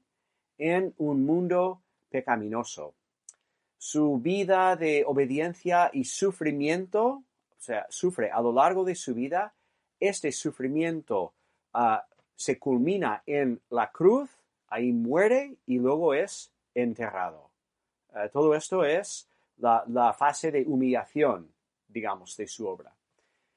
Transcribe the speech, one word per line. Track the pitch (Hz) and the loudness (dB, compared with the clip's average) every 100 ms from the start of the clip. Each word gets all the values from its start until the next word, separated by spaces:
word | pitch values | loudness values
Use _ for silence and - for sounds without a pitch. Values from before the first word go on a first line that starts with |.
| _ _ _ _ _ - | _ _ _ _ _ -6
en | 156 180 190 - | 0 0 -2 -2
un | 151 139 | 0 2
mundo | 139 170 180 180 185 180 _ _ _ | 2 2 2 2 0 -4 _ _ _
pecaminoso. | 135 127 117 107 113 113 - 76 - _ _ - - _ _ _ _ | -4 0 -2 -2 -6 -6 -10 -14 -18 _ _ -20 -20 _ _ _ _
Su | - 151 151 135 | -4 2 2 2
vida | 139 196 185 190 185 180 | 0 0 2 4 4 2
de | 160 147 143 | 2 2 2
obediencia | 139 135 139 170 170 175 175 175 | 0 0 0 -4 -4 0 4 4
y | 139 123 | 0 -4
sufrimiento, | - 196 185 151 143 147 175 185 208 233 | -2 -2 0 -2 0 0 -2 0 0 0
o | 277 - _ _ _ | -2 -10 _ _ _
sea, | - 107 - | -8 -6 -6
sufre | - 180 175 107 | -4 -2 0 -2
a | 110 | 0
lo | 120 | 2
largo | 120 156 190 | 4 4 4
de | 185 180 | -2 -4
su | - | -6
vida, | 117 135 175 208 - _ _ _ - | -4 -4 -4 -6 -10 _ _ _ -2
este | 190 285 151 | -2 0 -4
sufrimiento, | - 156 - 131 147 165 160 - 101 85 _ _ _ _ | -4 -6 -4 -4 -2 -2 -4 -4 -4 -4 _ _ _ _
ah, | 117 120 107 - _ _ - | 0 2 2 -4 _ _ -8
se | - 135 | -4 -2
culmina | 143 127 147 196 143 107 - | 0 0 2 0 -2 -4 -4
en | 143 135 117 - | -2 -2 -4 -4
la | 120 107 | -2 -2
cruz, | - 175 247 285 _ _ _ - | 2 4 4 0 _ _ _ -10
ahí | 110 123 | -4 0
muere | 120 117 151 214 254 277 262 - | 0 2 2 4 2 -2 -10 -4
y | 123 | 0
luego | 123 151 165 139 | 0 2 2 2
es | 196 - - _ _ | 0 -6 -18 _ _
enterrado. | 123 120 113 110 95 90 78 71 _ _ _ _ _ _ 104 | -4 -2 -4 -6 -6 -8 -10 -20 _ _ _ _ _ _ -8
Eh, | 104 | -4
todo | 139 156 151 | 2 2 2
esto | - 185 | 0 0
es | 147 165 202 - - _ _ _ | 2 0 -4 -12 -18 _ _ _
la, | 120 113 - | 2 2 2
la | 120 120 | 2 2
fase | - 143 143 160 | 2 0 0 -2
de | 147 120 | -2 0
humillación, | 131 131 120 101 147 143 95 80 _ _ _ _ | 0 2 0 -2 0 2 0 -8 _ _ _ _
digamos, | 113 107 98 92 - | -8 -6 -6 -10 -12
de | 101 | -12
su | - 104 | -8 -8
obra. | 90 - _ _ _ _ _ _ | -10 -14 _ _ _ _ _ _